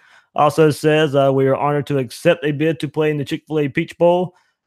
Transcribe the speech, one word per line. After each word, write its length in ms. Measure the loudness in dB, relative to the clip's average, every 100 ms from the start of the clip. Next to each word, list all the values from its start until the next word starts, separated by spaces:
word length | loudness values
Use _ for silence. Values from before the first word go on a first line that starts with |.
| _ _ _ 0
also 340 | 2 4 2
says, 440 | 2 0 2 2
uh, 180 | 2 2
"We 140 | 2 2
are 100 | 0
honored 300 | -2 -2 -2
to 100 | -4
accept 480 | -6 -2 0 0 -2
a 60 |
bid 280 | -2 -2 -2
to 60 | -6
play 220 | -4 -2
in 80 | -2
the 80 | -6
Chick-fil-A 420 | -8 -6 -4 -2
Peach 300 | -4 -6 2
Bowl. 380 | 2 2 -2 _ _ _